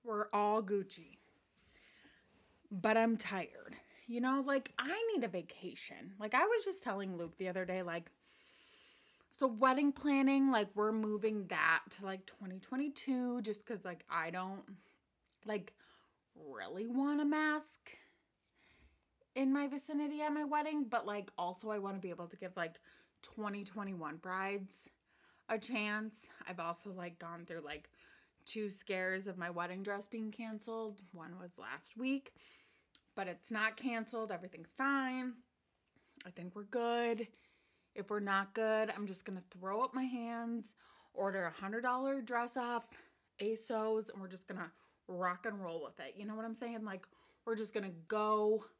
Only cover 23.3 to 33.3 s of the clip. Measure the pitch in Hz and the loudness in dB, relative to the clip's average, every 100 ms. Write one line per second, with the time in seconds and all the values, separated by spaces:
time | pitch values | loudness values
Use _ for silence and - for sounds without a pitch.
23.3 | - 208 202 196 196 196 180 151 160 185 | -6 -4 -4 -6 -6 -6 -4 -4 -6 -4
24.3 | 185 190 202 190 - - _ _ _ _ | -2 0 -2 -6 -10 -12 _ _ _ _
25.3 | _ - 226 220 233 208 214 220 214 - | _ -2 -2 0 0 0 0 -4 -10 -16
26.3 | - - 175 170 170 202 185 175 170 170 | -14 -10 -4 -4 -4 -8 -8 -8 -8 -10
27.3 | 170 175 165 147 151 - _ - - _ | -10 -8 -8 -8 -10 -12 _ -20 -20 _
28.3 | _ - 220 208 196 - 185 185 185 196 | _ -6 -4 -4 -6 -4 0 0 0 -4
29.3 | 180 175 170 175 185 196 202 208 226 220 | -4 -4 -2 -4 -4 -4 -4 -4 -6 -6
30.3 | 208 226 214 233 226 220 202 190 175 165 | -6 -8 -8 -6 -6 -6 -8 -16 -14 -14
31.3 | 180 180 - 104 139 - 220 262 269 - | -12 -14 -12 -10 -8 -10 -4 0 0 -4
32.3 | - - - _ _ _ - _ - 180 | -20 -20 -20 _ _ _ -20 _ -6 -6